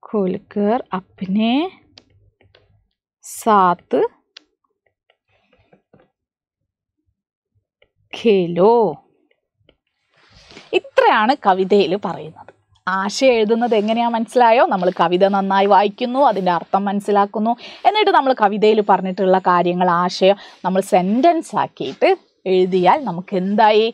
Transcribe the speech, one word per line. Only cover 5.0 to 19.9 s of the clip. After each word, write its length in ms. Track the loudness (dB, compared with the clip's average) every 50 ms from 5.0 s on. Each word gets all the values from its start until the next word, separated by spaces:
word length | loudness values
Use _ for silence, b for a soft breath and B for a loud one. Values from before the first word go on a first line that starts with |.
| _ _ _ _ _ _ _ _ _ _ _ _ _ _ _ _ _ _ _ _ _ _ _ _ _ _ _ _ _ _ _ _ _ _ _ _ _ _ _ _ _ _ _ _ _ _ _ _ _ _ _ _ _ _ _ _ _ _ _ _ _ _ -20 -4
ഖേലോ. 580 | -2 0 0 0 0 -2 -2 0 2 2 2 2 0 -2 -4 -10 _ _ _ _ _ _ _ _ _ _ _ _ _ _ _ _ _ _ _ _ _ _ B B B B B B B B B B B B -6 -6
ഇത്രയാണ് 560 | _ -2 _ 2 2 4 2 2 2 0 -2 0 2
കവിതയിൽ 480 | 0 2 2 2 2 2 2 2 0 -2 -6 -6
പറയുന്നത്. 460 | -8 -10 -10 -14 -18 -20 -20 -20 -20 _ _ _ _ _ _ _ -6 -4 -4
ആശയം 320 | -4 -6 -4 0 2 2 2 2
എഴുതുന്നത് 380 | 2 0 0 -2 0 0 0 -2
എങ്ങനെയാ 260 | 0 -2 -2 -2 -2 -2 -2
മനസ്സിലായോ? 480 | -4 -6 -2 0 2 4 4 6 4 2 2 0
നമ്മൾ 160 | -2 -2 -2 0 0
കവിത 260 | 0 0 2 2 2 2 2
നന്നായി 320 | 0 -2 0 0 0 2 4 4
വായിക്കുന്നു, 480 | 4 4 2 -4 -6 -8 -6 -2 0 2 2
അതിൻ്റെ 200 | 0 0 -2 -2 -2 -2
അർത്ഥം 260 | -4 _ -4 -4 -2 -2
മനസ്സിലാക്കുന്നു, 640 | -6 -6 -4 0 0 0 0 0 -2 -4 -4 -4 -4 B B B B B B -2
എന്നിട്ട് 240 | 0 2 0 2 2 0
നമ്മൾ 160 | 0 0 0 0
കവിതയിൽ 400 | 0 0 0 2 2 2 2 2 2 2
പറഞ്ഞിട്ടുള്ള 500 | 0 0 0 -6 -4 -2 0 2 2 2 2 2
കാര്യങ്ങൾ, 380 | 0 2 2 0 0 0 0 0